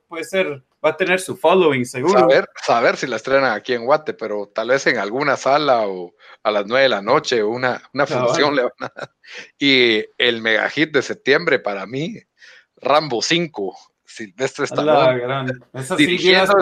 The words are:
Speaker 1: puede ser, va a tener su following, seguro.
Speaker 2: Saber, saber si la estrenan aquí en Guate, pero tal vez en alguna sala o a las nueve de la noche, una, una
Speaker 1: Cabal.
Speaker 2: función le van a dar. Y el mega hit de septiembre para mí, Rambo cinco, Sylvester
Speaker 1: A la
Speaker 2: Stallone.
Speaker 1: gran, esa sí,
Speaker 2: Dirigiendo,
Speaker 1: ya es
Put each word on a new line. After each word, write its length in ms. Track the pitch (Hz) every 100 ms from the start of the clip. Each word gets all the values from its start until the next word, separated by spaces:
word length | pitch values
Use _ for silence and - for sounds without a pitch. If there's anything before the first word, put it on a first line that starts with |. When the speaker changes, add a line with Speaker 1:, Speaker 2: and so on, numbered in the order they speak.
| _
Speaker 1:
puede 140 | 165
ser, 400 | 151 190 160 139 _ _
va 60 | 151
a 60 | -
tener 220 | 175 180
su 180 | - 110
following, 480 | 160 185 165 131
seguro. 320 | 123 131 151 208
Speaker 2:
Saber, 280 | 131 147 - -
saber 340 | - 120 131 147
si 120 | 139
la 80 | 113
estrenan 360 | - 135 135
aquí 200 | 107 -
en 120 | 120
Guate, 300 | 117 151 151
pero 340 | - 110 104 101
tal 140 | - 113
vez 180 | 135 165
en 120 | 123
alguna 380 | 101 123 147 120
sala 520 | 131 143 143 120 104
o 260 | 92 87 _ - -
a 80 | 110
las 140 | 104 101
nueve 180 | 127
de 40 | 135
la 120 | 104
noche, 400 | 101 147 147 120
una, 400 | 104 120 127 113 -
una 140 | 135 139
Speaker 1:
Cabal. 200 | 135 123
Speaker 2:
función 260 | 156 143
le 80 | 143
van 100 | 123 -
a 120 | 123
dar. 160 | - 131 _ - - - -
Y 460 | 143 131 120 107 - -
el 220 | 123 117
mega 260 | 113 107 101
hit 220 | - 156
de 100 | 143
septiembre 560 | - - - 147 170 135
para 280 | 101 98 98
mí, 280 | 131 165 208 _ _ - - _ _
Rambo 440 | 120 147 156 117
cinco, 540 | - 170 170 - 95 - _ _
Sylvester 640 | _ - 107 87 135 - 131
Speaker 1:
A 140 | 135
la 80 | 147
Speaker 2:
Stallone. 280 | 147 131 127
Speaker 1:
gran, 440 | 123 135 127 127 -
esa 240 | 131 131 180
sí, 100 | 147
Speaker 2:
Dirigiendo, 320 | 175 180 180
Speaker 1:
ya 60 |
es 60 | 185 202